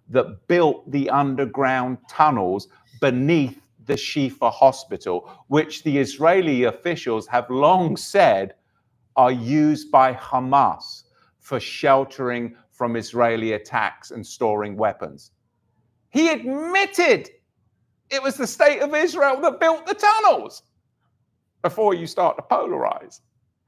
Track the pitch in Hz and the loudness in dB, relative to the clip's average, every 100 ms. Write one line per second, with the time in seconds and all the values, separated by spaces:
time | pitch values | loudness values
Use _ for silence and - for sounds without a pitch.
0 | - 123 - - - 175 160 131 - 143 | -4 -2 -2 -6 -2 2 2 0 -4 -4
1 | 135 135 143 131 131 131 131 131 127 127 | 0 0 0 -2 -4 -2 -2 -2 -4 -8
2 | - - 151 120 92 95 - _ _ - | -6 0 2 2 -2 -4 -8 _ _ -2
3 | 143 123 139 165 131 - _ _ - 135 | 0 0 2 2 0 -6 _ _ -6 -6
4 | - 151 135 - 120 110 135 131 - 101 | -4 -4 -4 0 -2 4 4 4 -6 -10
5 | 95 90 - - - 143 156 - 160 139 | -6 -6 -8 -18 -2 -2 -2 -6 -2 0
6 | 135 135 160 190 165 127 120 - 175 160 | -2 0 2 4 2 0 0 -2 -6 -6
7 | 127 110 107 123 120 127 147 185 165 - | -4 -4 -2 -4 -2 2 4 4 0 -4
8 | - 196 160 98 98 - _ _ _ _ | -2 4 4 4 -2 -10 _ _ _ _
9 | _ - 127 127 117 151 151 151 - 135 | _ 2 2 2 0 2 2 0 2 4
10 | 131 123 - 131 131 139 113 78 - - | 4 0 -6 -4 2 2 2 -2 -12 -20
11 | _ _ _ _ - 131 - - 147 135 | _ _ _ _ -8 -8 -8 -2 4 4
12 | 135 - 127 120 117 - _ - 120 117 | 2 -6 -6 -6 -8 -12 _ -6 -4 -4
13 | - 120 117 113 113 107 - 127 101 - | -4 0 2 2 -2 -4 -4 -4 -4 -6
14 | - 120 - - 113 104 104 101 107 - | -16 -16 -14 -4 -2 -2 -4 -4 -4 -4
15 | 80 71 _ _ _ _ _ _ _ _ | -12 -16 _ _ _ _ _ _ _ _
16 | _ 277 330 285 233 277 330 381 392 - | _ -2 0 -2 -6 -8 -4 -2 -2 0
17 | 339 208 - _ _ _ _ _ _ _ | 2 2 -2 _ _ _ _ _ _ _
18 | - 269 269 262 247 - 294 262 285 302 | -8 -6 -4 -4 -6 2 2 4 0 0
19 | 330 320 277 262 330 - 330 320 - - | -2 2 0 2 -2 2 0 0 -4 0
20 | 415 440 415 208 107 - _ _ _ _ | 2 4 4 2 -2 -16 _ _ _ _
21 | _ _ _ _ _ _ 170 - 214 175 | _ _ _ _ _ _ -6 0 0 0
22 | 165 - 170 - - - - 156 - - | -4 -2 0 -2 -2 -2 -2 -2 -4 -6
23 | - - _ _ _ _ | -12 -20 _ _ _ _